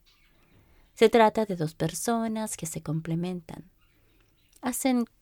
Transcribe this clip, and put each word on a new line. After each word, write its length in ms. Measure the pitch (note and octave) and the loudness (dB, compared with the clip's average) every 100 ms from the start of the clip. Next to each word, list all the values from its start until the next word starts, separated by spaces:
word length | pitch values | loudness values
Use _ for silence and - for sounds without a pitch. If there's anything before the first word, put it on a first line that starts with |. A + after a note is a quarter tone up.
| _ _ _ _ _ - _ _ _ | _ _ _ _ _ -20 _ _ _
Se 140 | - A3+ | 2 6
trata 360 | A#3 G#3+ A3 | 8 6 4
de 120 | G#3+ F3 | -2 -2
dos 180 | D#3 | -4
personas 840 | - E3 E3+ - A#3 A3+ A3 A3 - | -2 -4 -2 -2 -2 -2 -4 -8 -8
que 100 | D#3+ | -8
se 160 | E3 | -8
complementan. 880 | D#3 D#3+ E3 E3 F3 F3+ - - - _ _ _ _ _ _ _ _ _ | -6 -4 -4 -4 -4 -6 -10 -16 -18 _ _ _ _ _ _ _ _ _
Hacen 420 | B3 B3 C4 B3 A#3 _ | -6 -2 2 2 0 _